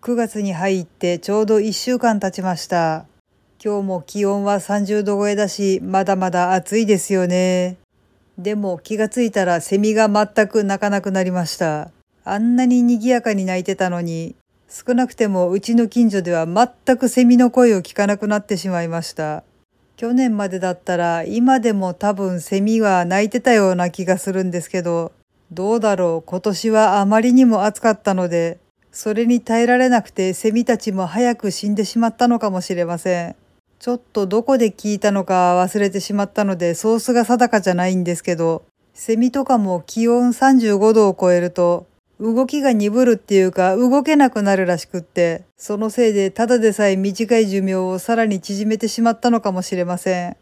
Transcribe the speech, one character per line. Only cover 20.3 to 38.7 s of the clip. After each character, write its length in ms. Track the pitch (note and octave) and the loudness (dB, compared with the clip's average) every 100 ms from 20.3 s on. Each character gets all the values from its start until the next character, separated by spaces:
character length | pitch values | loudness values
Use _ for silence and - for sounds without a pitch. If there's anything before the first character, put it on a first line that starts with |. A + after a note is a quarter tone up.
| G#3 | 0
ま 120 | G3+ | -4
で 120 | F#3 | -4
だ 100 | F#3 | -6
っ 80 | F3+ | -6
た 160 | - F3+ | -4 -2
ら、 280 | E3+ E3+ | 0 -2
今 340 | E3 G#3+ B3 C4+ | -4 0 2 4
で 140 | A3+ | 2
も 200 | G#3 F#3 | 0 -4
多 220 | F3 G3+ | -2 -4
分 260 | G3 G3 F3+ | -2 -4 -6
セ 200 | - G3 | -4 -2
ミ 200 | G#3 A3+ | 0 2
は 240 | G#3 F#3 | 2 2
鳴 180 | F3 F#3+ | 0 0
い 80 | G#3 | 0
て 100 | B3 | 0
た 120 | B3+ | 2
よ 180 | A3+ G3 | 4 4
う 40 | |
な 160 | F3+ F3+ | 2 -2
気 140 | E3+ | -4
が 120 | F3+ F#3 | -2 -2
す 160 | G3 | -2
る 120 | F#3 | -4
ん 80 | F#3 | -4
で 80 | F3 | -6
す 100 | D#3+ | -6
け 120 | F#3 | -6
ど、 280 | E3+ E3+ E3 _ _ _ _ | -4 -4 -6 _ _ _ _
ど 220 | E3+ G3 | -8 -2
う 80 | A3+ | 0
だ 160 | G#3+ F#3+ | 0 0
ろ 260 | F3 E3 | 0 -2
う、 0 | |
今 180 | - F3+ | -6 -4
年 300 | G#3 F#3+ A3+ | -4 -2 0
は 300 | A3 G#3+ G3+ | 4 4 4
あ 40 | |
ま 160 | G3 A3 | 2 2
り 120 | A#3+ | 4
に 120 | B3+ | 6
も 200 | B3+ A3 | 6 4
暑 160 | G#3 G#3+ | 0 0
か 100 | A3+ | 0
っ 100 | A3 | 0
た 140 | - | -2
の 140 | F#3 F3+ | -2 0
で、 320 | E3+ E3 E3 _ _ _ | 0 -2 -6 _ _ _
そ 200 | - A3 | -10 -6
れ 140 | G#3 A#3 | -2 2
に 140 | A#3+ | 0
耐 240 | - A3+ | 0 0
え 20 | A#3+ | 2
ら 100 | B3 | 2
れ 120 | B3+ | 4
な 120 | A#3+ | 2
く 100 | - | 0
て 240 | - F#3 | -4 -4
セ 180 | F#3 A3 | -2 -2
ミ 120 | A3 | 0
た 140 | A#3+ A3+ | 0 -2
ち 140 | - | -2
も 160 | F#3+ F3+ | -4 -4
早 260 | F#3 A#3+ | 0 0
く 160 | A#3 G#3 | 0 -4
死 180 | - G#3 | -6 -4
ん 60 | |
で 100 | G#3 | -2
し 140 | G3+ A#3 | -2 0
ま 100 | A3+ | -2
っ 80 | A3+ | 2
た 120 | A#3+ | 0
の 100 | A#3 | 2
か 100 | G#3+ | -2
も 120 | F#3 | -4
し 120 | F3+ F3+ | -6 -4
れ 80 | |
ま 140 | E3+ E3+ | -4 -4
せ 280 | F#3 F3 E3+ | -4 -4 -4
ん。 80 | - _ _ _ _ | -14 _ _ _ _
ち 80 | - | -6
ょ 60 | |
っ 60 | A#3+ _ | -6 _
と 160 | - G3 | -4 -2
ど 160 | G#3 | -2
こ 120 | A#3 C4+ | 2 2
で 140 | A3+ | 2
聞 220 | - G#3 | 0 -6
い 80 | G#3 | -2
た 100 | G#3 | 0
の 140 | G3+ | 0
か 320 | F#3 F#3 F3+ F3+ | 0 2 4 2
忘 220 | F3+ G#3 | 0 0
れ 100 | G3+ | -2
て 80 | F#3+ | -2
し 140 | - | -4
ま 120 | G3+ | -4
っ 80 | G3 | -4
た 120 | - | -2
の 100 | G3+ | -2
で、 200 | F#3 E3+ | 0 -2
ソ 200 | E3+ A3 | -2 0
ー 40 | A3+ | -2
ス 120 | A3+ | 0
が 120 | A#3+ | 0
定 240 | A#3 A#3+ B3 | 2 2 2
か 120 | A3 | 2
じ 80 | F#3 | 0
ゃ 60 | |
な 140 | F3+ F#3 | 0 0
い 80 | F#3+ | -2
ん 80 | |
で 100 | F3 | -2
す 80 | E3+ | -4
け 140 | - E3+ | -4 -2
ど、 260 | E3 D#3+ _ | -2 -2 _